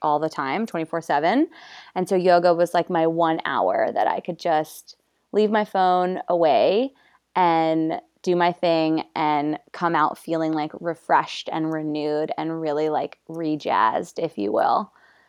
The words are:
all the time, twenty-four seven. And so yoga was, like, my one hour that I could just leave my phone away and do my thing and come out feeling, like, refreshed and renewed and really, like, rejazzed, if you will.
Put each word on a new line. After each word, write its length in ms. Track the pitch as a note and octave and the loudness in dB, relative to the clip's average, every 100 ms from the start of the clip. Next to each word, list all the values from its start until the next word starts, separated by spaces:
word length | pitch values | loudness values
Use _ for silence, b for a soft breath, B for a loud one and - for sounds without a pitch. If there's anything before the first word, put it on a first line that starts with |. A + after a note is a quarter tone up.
all 180 | D3+ D3 | -2 0
the 100 | D#3 | -2
time, 360 | D#3 C3+ E3 A3 | -4 -6 -4 -4
twenty-four 360 | E3+ D#3+ E3 | -6 -6 -6
seven. 480 | D#3+ D3 E3 A#3+ E4 B B B B F#3 | -2 0 2 2 0 B B B B -6
And 140 | F3+ | 0
so 60 | F#3 | 2
yoga 380 | F3+ F3 F3 | 6 6 6
was, 200 | E3+ E3+ | 2 2
like, 160 | F3 E3 | 0 0
my 180 | F3 E3 | 0 0
one 320 | E3 E3 E3 - | 2 0 0 -2
hour 440 | B2+ F#2 - G#2 | 0 0 2 0
that 160 | - - | 0 -2
I 120 | - | -2
could 200 | - E3+ | -6 -6
just 580 | E3+ D#3 D#3 - - - _ _ _ | 0 0 -2 -10 -20 -20 _ _ _
leave 200 | G3+ G#3+ | 0 2
my 120 | G#3+ | 2
phone 580 | G#3 F#3+ F#3 F3+ F3+ F#3 - | 0 0 2 2 0 -4 -2
away 640 | F3 D#3+ A#2+ C3 G3+ C4+ b b b _ F#3 | 2 4 4 4 2 -2 b b b _ 0
and 640 | F3 E3 D#3+ D#3+ D#3+ E3 - _ | 2 4 2 0 0 -4 -10 _
do 120 | F#3 F3 | -2 2
my 160 | F3 | 2
thing 540 | E3+ F3 E3 D#3+ D#3+ - - | 2 0 2 2 0 -4 -4
and 440 | D3+ D3+ D3 D3+ _ | 0 0 -2 -6 _
come 220 | - F3 E3 | -4 -2 2
out 220 | D3 - | 0 -2
feeling, 340 | - E3 D#3+ | -6 -4 -2
like, 200 | D#3 D3+ - | -4 -6 -8
refreshed 720 | E3+ D#3+ - D#3 - - - | -8 -8 0 0 0 -8 -8
and 200 | E3 D#3+ | -6 -4
renewed 600 | D#3 D#3 D3+ D3+ D3+ D#3 - | -4 -4 -4 -2 -2 -4 -4
and 220 | D#3+ E3 | -6 -6
really, 300 | D#3+ D3 D#3 | -4 -2 0
like, 300 | D3+ - - _ | -2 -4 -10 _
rejazzed, 880 | E3 D#3+ D3+ - G2 A2 - F3 - | -8 -4 -4 -2 0 2 0 -6 -6
if 200 | D#3+ - | -8 -4
you 140 | - | -2
will. 400 | - - - G#3 b b b | 0 0 0 -4 b b b